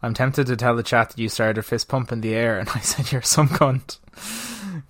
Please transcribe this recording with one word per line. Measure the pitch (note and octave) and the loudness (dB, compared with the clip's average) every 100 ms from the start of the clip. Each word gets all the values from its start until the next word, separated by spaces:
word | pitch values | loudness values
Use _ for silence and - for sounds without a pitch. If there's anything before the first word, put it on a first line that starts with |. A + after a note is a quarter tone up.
"I'm | A#2+ | -4
tempted | A2+ C3 C3+ C3 | 0 2 2 0
to | A#2 | 2
tell | B2 A#2 | 2 0
the | |
chat | A#2 A#2+ A2+ | 2 2 2
that | - | 0
you | A2 | -4
started | - A2 A2 | 0 0 0
fist | - A#2 - | -2 -4 -2
pumping | C3+ B2 A#2 | -2 -2 -4
the | A2 | -2
air," | A2 A#2 G#2 | 0 0 0
<laughs> | |
and | - | -2
I | - | -4
said, | - - C3 | -2 -2 -2
"You're | C3 | -2
some | - - C#3+ | 2 4 4
cunt," | - C#3+ C3 - - - - - A3+ A#3 A#3 G3+ E3+ | 4 2 2 -4 -18 -18 -16 -12 -10 -10 -10 -10 -10